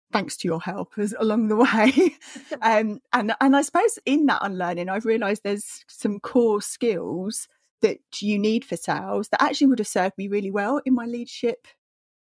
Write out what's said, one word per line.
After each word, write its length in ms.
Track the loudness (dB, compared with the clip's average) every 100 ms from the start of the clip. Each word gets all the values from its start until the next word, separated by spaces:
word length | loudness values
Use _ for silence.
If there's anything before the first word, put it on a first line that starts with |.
| _
thanks 240 | -4 -4 -6
to 100 | -4
your 120 | -4
help 380 | -6 -10 -8 -6
as, 160 | -4 -2
along 280 | 0 0 0
the 80 | 2
way. 640 | 2 4 4 4 2 0
<laughs> 420 | -12 -18 -12 -2
Um, 400 | 2 2 0 -4 _
and, 220 | -2 0 2
and 160 | 4 4
I 60 |
suppose 380 | 4 2 2 0 0
in 200 | 2 4
that 140 | 2
unlearning, 480 | -2 -4 -4 -4 -4
I've 160 | -2 0
realised 380 | 0 0 -2
there's 420 | -4 -4 -6 -14 -18
some 320 | -6 -4 -4
core 420 | 0 2 4 2
skills 840 | -2 -4 -2 -2 -4 -6 -6 -8 -10 _ _ _
that 180 | 0 0 _ -6
you 200 | -2 0
need 260 | 2 0 -2
for 100 | -6
sales 540 | -4 -4 -2 -4 -2
that 120 | 0
actually 260 | 0 4 4
would 120 | 4
have 80 | 0
served 300 | 0 -2 -2
me 100 | -4
really 240 | -4 -2
well 300 | -2 -2 -2 0
in 100 | 0
my 100 | 0
leadership 640 | -8 -10 -4 -2 -2 -10 _ _ _ _ _